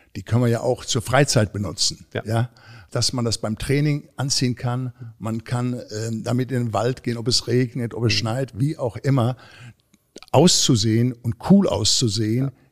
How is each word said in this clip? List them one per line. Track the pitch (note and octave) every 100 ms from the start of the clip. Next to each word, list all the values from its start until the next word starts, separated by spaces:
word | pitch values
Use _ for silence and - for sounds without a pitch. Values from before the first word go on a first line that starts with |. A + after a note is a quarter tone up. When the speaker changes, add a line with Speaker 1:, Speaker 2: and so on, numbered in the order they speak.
| _ -
Speaker 1:
die |
können | - A#2
wir | A#2+
ja | A2+
auch | B2 A#2+ -
zur | B2
Freizeit | - B2+ D3 C3 G#2
benutzen.“ | G2 F#2+ - - - -
Speaker 2:
Ja. | -
Speaker 1:
Ja? | - A2+ A#2+ _ - A#2 -
Dass | - A#2
man | C3 A#2
das | G#2
beim | G#2+ G#2+
Training | - C#3 D3+ D3 - -
anziehen | C#3 - B2+
kann, | A#2+ B2 B2 B2+ - A#2 A2
man | A2 A2+
kann, | - B2 B2 B2 -
ähm, | G#2+ A2+ A2+
damit | A2+ A#2+ B2+
in | B2+
den | A#2+
Wald | G2+ A#2 C3+
gehen, | - A#2
ob | A#2
es | A#2+ -
regnet, | B2 B2+ B2+ A#2
ob | - A#2
es |
Speaker 2:
Mhm. | G2+
Speaker 1:
schneit, | A2 A#2+ C3+ -
wie | C#3 D#3+
auch | C3 A#2
immer. | C#3+ C3+ A2 G#2 - - A#2+ - _ _ _ - -
Auszusehen | - F3 - - B2 A2 A2 B2
und | B2 A#2 G#2+ -
cool | G3 G3
auszusehen, | G2 G#2+ - A#2+ G2+ G#2+ A#2 C3+
Speaker 2:
Ja. | - _